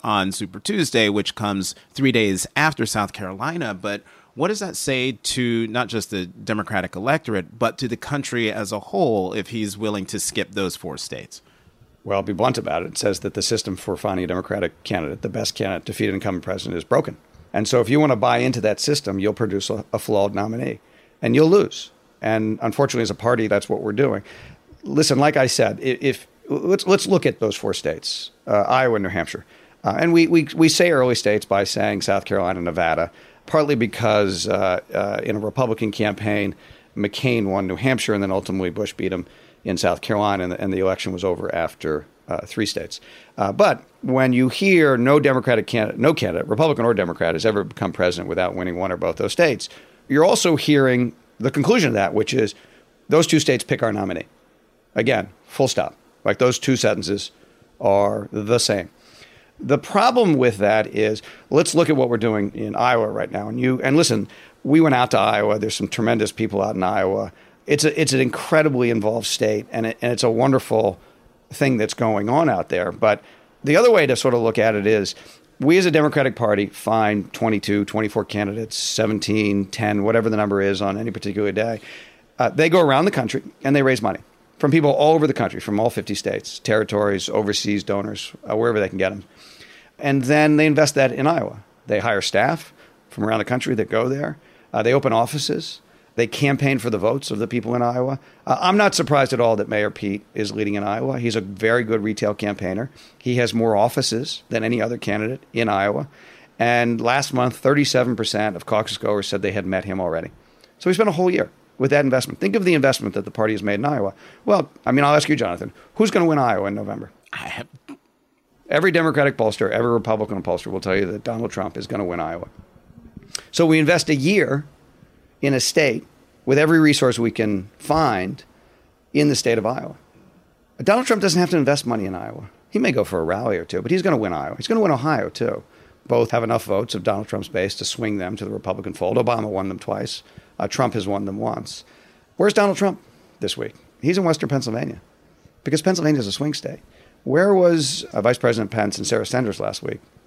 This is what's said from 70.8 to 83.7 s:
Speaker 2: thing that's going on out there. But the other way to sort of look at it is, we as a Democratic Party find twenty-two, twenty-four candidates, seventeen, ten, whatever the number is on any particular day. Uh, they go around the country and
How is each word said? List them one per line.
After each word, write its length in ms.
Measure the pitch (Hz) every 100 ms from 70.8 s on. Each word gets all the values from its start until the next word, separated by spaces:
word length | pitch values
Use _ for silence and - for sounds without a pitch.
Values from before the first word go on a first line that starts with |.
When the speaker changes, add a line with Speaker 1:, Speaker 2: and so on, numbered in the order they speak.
| 101 95 - _ _ _ _
Speaker 2:
thing 260 | - 139 120
that's 160 | 107
going 340 | - 113 104 104
on 220 | 143 160
out 200 | 95 -
there. 220 | 87 90
But 320 | - 110 104 - - _ _
the 120 | 117 165
other 160 | 240
way 160 | 208 139
to 80 | 120
sort 180 | 135
of 80 | 120
look 160 | 113 110
at 160 | 110
it 140 | 104 101
is, 260 | 110 92 - - - _ -
we 180 | 139 180
as 80 | 180
a 60 |
Democratic 440 | 156 151 147 131 98
Party 300 | 110 101 101
find 640 | - 107 113 107 104 -
twenty-two, 540 | - 113 104 101 104 101
twenty-four 400 | 107 104 113 98
candidates, 500 | 107 101 107 110 -
seventeen, 920 | - - 110 107 - 107 104 101 98
ten, 340 | - 104 104
whatever 260 | 101 113 113
the 100 | 107
number 220 | 104 98
is 220 | 98 98
on 160 | 101 101
any 140 | 113
particular 400 | 101 104 98 101
day. 280 | 95 113 110 - - - _ _ -
Uh, 100 | 120
they 180 | 95 160
go 140 | 180
around 240 | 151 135 190
the 60 |
country 320 | 143 113 131 - -
and 120 | 135